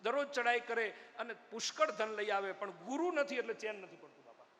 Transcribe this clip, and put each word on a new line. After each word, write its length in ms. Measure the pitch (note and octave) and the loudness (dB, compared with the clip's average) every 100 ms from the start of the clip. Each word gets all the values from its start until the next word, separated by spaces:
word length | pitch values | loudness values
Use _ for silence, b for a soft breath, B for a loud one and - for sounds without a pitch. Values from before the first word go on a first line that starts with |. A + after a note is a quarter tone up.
દરરોજ 280 | G3+ C#4 C#4+ | 2 2 2
ચડાઈ 280 | B3+ A#3+ A#3+ | 2 4 4
કરે 380 | A#3+ A#3 G#3+ - B - | 2 0 0 -2 B -8
અને 140 | A#3 | -8
પુષ્કળ 580 | G#3+ - A3+ - - D#4 | -8 -10 -4 -4 2 2
ધન 200 | - A3 | 4 0
લઈ 180 | G#3+ G#3 | 0 2
આવે, 220 | G3 G3 | 2 0
પણ 200 | F#3 G3+ | -4 -6
ગુરુ 400 | E3+ F#3 C#4 F4 | -8 -4 0 2
નથી 240 | D#4+ C#4 B3+ | 2 2 0
એટલે 180 | A3+ | -2
ચેન 280 | A3 G#3+ G#3 | -4 -4 -6
નથી 140 | F3+ E3 | -12 -16
પડતું, 300 | D3 - A#2+ | -20 -20 -20
બાપા. 200 | A2 G#2 | -20 -20